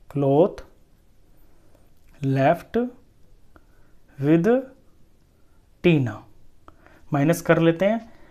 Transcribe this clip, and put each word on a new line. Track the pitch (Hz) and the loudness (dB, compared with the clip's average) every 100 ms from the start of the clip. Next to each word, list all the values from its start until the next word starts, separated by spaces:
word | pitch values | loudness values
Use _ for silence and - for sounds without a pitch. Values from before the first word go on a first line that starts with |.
| - | -10
Cloth | 139 139 139 196 - - _ _ _ _ _ _ - - - - - - - - - 135 | -4 0 2 2 -2 -20 _ _ _ _ _ _ -20 -20 -20 -20 -20 -20 -20 -20 -8 -4
left | 135 139 170 - 226 247 - - _ - - - - _ - - - - - | 0 0 0 -4 -4 -4 -8 -20 _ -20 -20 -20 -20 _ -20 -20 -20 -20 -6
with | 143 170 202 254 269 - _ - - _ _ _ _ _ _ _ | 0 2 2 0 -4 -16 _ -20 -20 _ _ _ _ _ _ _
Tina, | 175 156 120 101 - - - - - - - - - | 2 2 0 -8 -18 -20 -20 -20 -20 -20 -20 -20 -6
माइनस | 143 147 165 | -2 0 0
कर | - 160 | 0 0
लेते | 165 165 196 | 2 0 -2
हैं। | 226 - - - | -4 -8 -20 -20